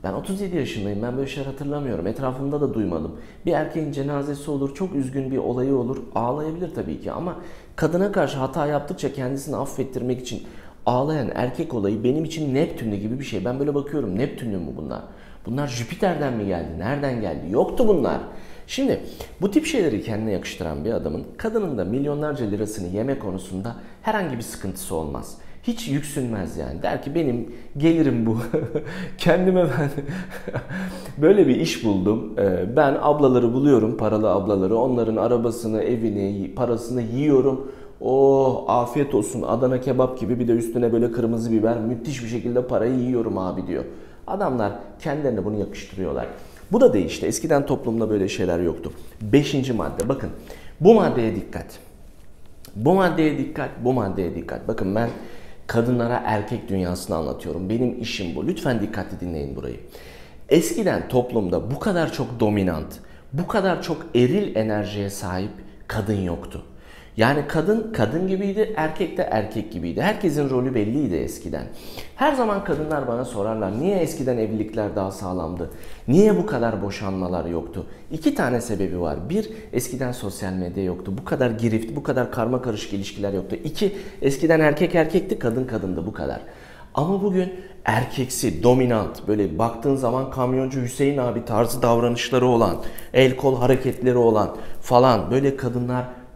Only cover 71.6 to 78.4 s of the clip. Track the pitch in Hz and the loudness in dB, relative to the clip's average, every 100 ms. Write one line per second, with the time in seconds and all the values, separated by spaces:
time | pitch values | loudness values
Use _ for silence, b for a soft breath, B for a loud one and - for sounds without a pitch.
71.6 | 62 B B B B - 285 277 226 196 | -8 B B B B 0 2 2 0 0
72.6 | 185 147 151 151 127 117 131 101 104 110 | -2 -2 -2 -2 -2 -2 -4 -2 -2 0
73.6 | 98 104 170 196 156 - 127 120 110 107 | -2 0 0 2 0 -2 0 0 0 -2
74.6 | 107 113 104 101 95 98 95 90 80 85 | -2 -2 -2 -2 -4 -4 -4 -4 -4 -4
75.6 | 82 B B B - 147 214 190 190 127 | -6 B B B 4 8 8 6 2 0
76.6 | 117 107 98 95 101 95 90 90 80 85 | 0 0 -4 -4 -4 -2 -2 -2 -2 -4
77.6 | - 98 - B B 156 - - | -4 -8 -10 B B -2 -2 0